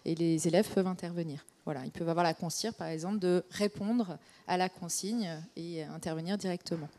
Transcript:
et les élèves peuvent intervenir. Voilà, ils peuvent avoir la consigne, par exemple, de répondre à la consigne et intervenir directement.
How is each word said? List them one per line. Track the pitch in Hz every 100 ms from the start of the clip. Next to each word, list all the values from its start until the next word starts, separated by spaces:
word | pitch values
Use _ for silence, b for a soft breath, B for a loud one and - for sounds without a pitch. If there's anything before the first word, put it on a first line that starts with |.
| -
et |
les | 165 170 160 170
élèves | 170 214
peuvent | - 185
intervenir. | 180 175 175 165 143 - _ -
Voilà, | 143 156
ils |
peuvent | - 165
avoir | 165
la | 175
consigne, | 165 170 - 220
par | - 165
exemple, | 160 175 214
de | 180 180 -
répondre | - 208 - 208 240 190 156 B B B
à | 180
la | 185
consigne | - 170 - 190 240 190 160 160 -
et | 170 165
intervenir | 147 160 180 160 165 202
directement. | 185 180 - 165 151